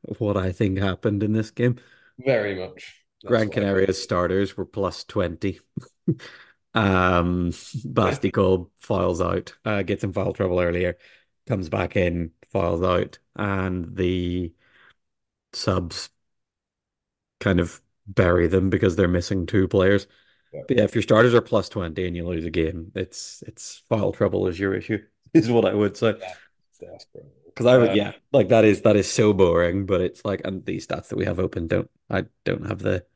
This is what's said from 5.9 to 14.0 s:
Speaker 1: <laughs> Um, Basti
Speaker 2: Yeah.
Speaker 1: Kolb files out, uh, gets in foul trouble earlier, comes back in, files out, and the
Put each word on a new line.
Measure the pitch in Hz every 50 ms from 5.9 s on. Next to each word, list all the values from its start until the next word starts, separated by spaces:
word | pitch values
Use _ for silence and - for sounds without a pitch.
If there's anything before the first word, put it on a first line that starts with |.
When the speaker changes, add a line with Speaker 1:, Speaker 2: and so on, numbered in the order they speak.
| _ _ _ -
Speaker 1:
<laughs> | - - - - - - - _ _ _ _ _ _
Um, | 113 107 101 95 92 90 90 92 87 85 87 90 90 87 87 85 - - - - 123 -
Basti | - - 120 107 92 - - - 104
Speaker 2:
Yeah. | -
Speaker 1:
Kolb | - 98 92 95 90 87 - _ _
files | - - 113 95 87 92 90 85
out, | 90 87 90 90 90 - - _ _
uh, | 110 107 101
gets | 98 87 101 - -
in | 101 87
foul | 101 92 95 95
trouble | - 101 92 90 90
earlier, | 90 87 85 87 92 90 85 _ _ _ _ _ _ _ _ _ _ -
comes | 123 98 92 78
back | - 104 90 87 -
in, | 104 90 87 85 85 85 80 _ _ _ _
files | _ 95 92 87 87 85 90
out, | 92 90 90 98 - - - _ _ _
and | - 104 101 98 95 92 92 92 92 85 - 95
the | 92